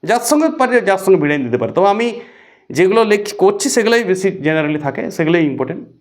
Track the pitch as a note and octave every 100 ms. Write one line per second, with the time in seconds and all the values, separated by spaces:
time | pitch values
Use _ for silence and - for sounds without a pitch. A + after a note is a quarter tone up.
0 | D#3+ A#3 A#3 D4+ D#4+ D#4+ B3+ B3 F#3+ F#3+
1 | F#3+ F#3+ D3 D3 B2+ A#2 A2+ G#2+ G3 G3+
2 | A#3+ A3 - - - _ _ B2+ F#3 A3
3 | A3 G#3 G#3 - F#3 G3+ C#4+ - G#3+ A#3
4 | G#3 F#3 F#3+ F3 C#3+ D#3 D3+ D3+ D3 -
5 | D#3+ - D#3+ E3+ D#3 C3 D#3+ F#3 - _